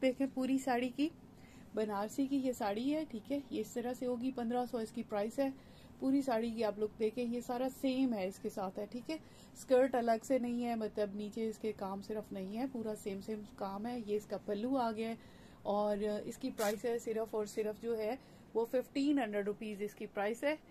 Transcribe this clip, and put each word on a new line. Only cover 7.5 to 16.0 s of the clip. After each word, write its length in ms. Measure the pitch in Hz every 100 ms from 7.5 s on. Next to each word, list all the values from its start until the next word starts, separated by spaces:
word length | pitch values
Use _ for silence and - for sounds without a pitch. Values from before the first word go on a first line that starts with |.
| 247 262
same 440 | 262 269 262 262
है 140 | 214 190
इसके 200 | - 208
साथ 300 | 208 190 208
है, 80 | 208
ठीक 240 | 247 269
है। 80 | 311 - - - -
Skirt 360 | - 254 269 247
अलग 260 | 233 226
से 160 | - 262
नहीं 240 | 240 240
है, 140 | 240 226
मतलब 400 | 214 214 208 202
नीचे 300 | 208 226 220
इसके 240 | 214 220
काम 280 | 208 196 196
सिर्फ 320 | 202 214 202
नहीं 240 | 196 190 220
है, 100 | 269
पूरा 280 | 240 220
same 260 | 214 208 196
same 220 | 196 214 208 -
काम 280 | 196 196 233
है। 140 | 247
ये 160 | 208 208
इसका 200 | 214 196
पल्लू 400 | - 202 247 269
आ 140 | 233
गया 160 | 220 226
है 100 | 226 - - - - 208
और 380 | 202 208 208